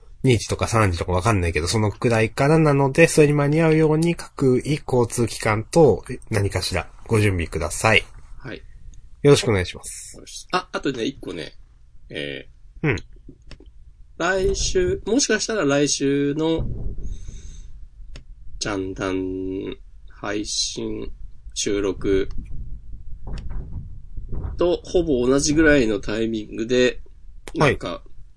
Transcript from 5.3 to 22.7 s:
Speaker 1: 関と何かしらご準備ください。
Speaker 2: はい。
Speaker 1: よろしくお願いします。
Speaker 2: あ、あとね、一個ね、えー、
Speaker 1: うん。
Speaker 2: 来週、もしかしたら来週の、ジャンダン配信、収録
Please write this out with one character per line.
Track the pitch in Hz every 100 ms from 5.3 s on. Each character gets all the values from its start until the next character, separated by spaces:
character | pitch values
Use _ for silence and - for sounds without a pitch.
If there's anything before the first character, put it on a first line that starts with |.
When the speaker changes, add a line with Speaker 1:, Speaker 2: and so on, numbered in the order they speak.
| -
Speaker 1:
関 | 113 107
と | - 170 147 95 - 123 -
何 | 110 98
か | 92
し | -
ら | 87 - - -
ご | 107
準 | 104
備 | 92 82
く | 80
だ | 80
さ | - -
い。 | 110 - - - -
Speaker 2:
は | 127
い。 | 104 - - - - - -
Speaker 1:
よ | 143
ろ | 139
し |
く | -
お |
願 | 98
い | 90
し | 80
ま |
す。 | - - - 110 - - -
Speaker 2:
あ、 | 180 -
あ | 196
と | -
ね、 | 117
一 | 120 -
個 | -
ね、 | 87 71 - - - - - -
え | 98 71 69 - - - -
ー、 | 151
Speaker 1:
う |
ん。 | 104 - - - - - - - - - - - -
Speaker 2:
来 | 170 190 190
週、 | 190 - 190 180 196 -
も | 240
し | -
か | 220
し | -
た |
ら | 214
来 | 143 139 147
週 | - 139 139 143
の、 | 151 160 165 - - - - - - - - - - - - - - - - - - - -
ジ | 117
ャ | 98
ン | 95
ダ | 95 98
ン | 95 92 95 95 95 101 - - - -
配 | - 107 104
信、 | 104 - - - 113 110 113 - - - -
収 | - - 101
録 | 101 90 104 95 - - - - -